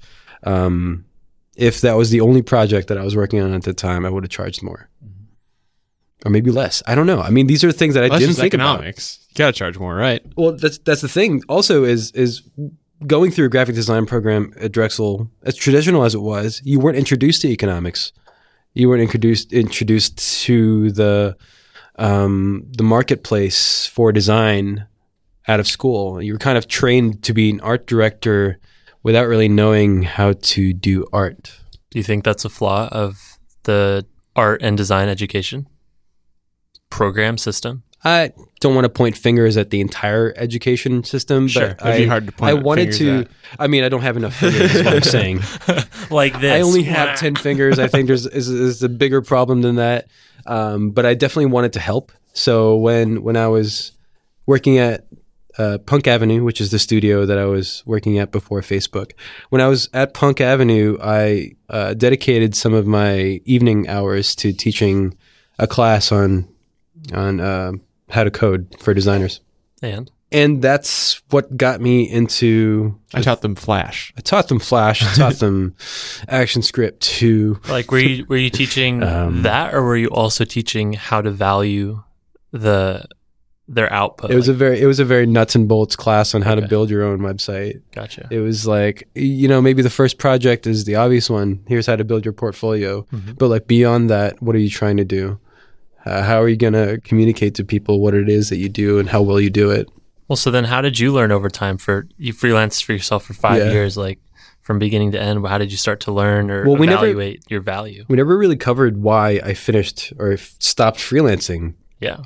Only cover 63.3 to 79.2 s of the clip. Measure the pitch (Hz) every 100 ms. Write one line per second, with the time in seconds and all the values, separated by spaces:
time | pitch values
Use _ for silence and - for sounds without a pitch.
63.3 | 92 - 123 120 107 - 101 101 98 98
64.3 | - 104 92 110 - 101 98 95 - _
65.3 | _ _ - 110 - 113 107 - 104 98
66.3 | 92 90 _ _ _ _ 165 156 95 98
67.3 | 95 98 92 92 92 - _ - 113 104
68.3 | - 107 92 90 - - 98 98 98 92
69.3 | - _ _ _ _ 117 101 131 _ _
70.3 | 151 147 139 131 143 - - - - _
71.3 | 143 - 127 127 117 123 123 104 117 117
72.3 | - 117 110 110 107 107 101 _ 127 123
73.3 | 117 107 95 - 101 - - - - -
74.3 | 202 - 120 - 120 107 107 107 101 131
75.3 | - 104 98 92 - - - - - -
76.3 | 131 123 120 - - 110 - - - 117
77.3 | 110 107 101 - 131 117 131 135 131 -
78.3 | 131 127 - 131 135 127 123 95 85